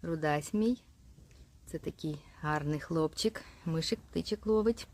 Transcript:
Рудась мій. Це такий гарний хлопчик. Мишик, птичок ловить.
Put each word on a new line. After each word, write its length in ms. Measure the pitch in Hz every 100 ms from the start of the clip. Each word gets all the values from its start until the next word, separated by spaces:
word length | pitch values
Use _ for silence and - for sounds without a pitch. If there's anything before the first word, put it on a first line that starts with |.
Рудась 520 | 165 165 156 147 147
мій. 300 | 214 220 247 - - - - - - - - -
Це 120 | 160
такий 440 | - - 156 147 - -
гарний 380 | 151 151 147 151
хлопчик. 600 | - 165 156 - 220 - - - -
Мишик, 340 | 160 165 226
птичок 460 | - 170 - 208 214
ловить. 420 | 214 214 226 -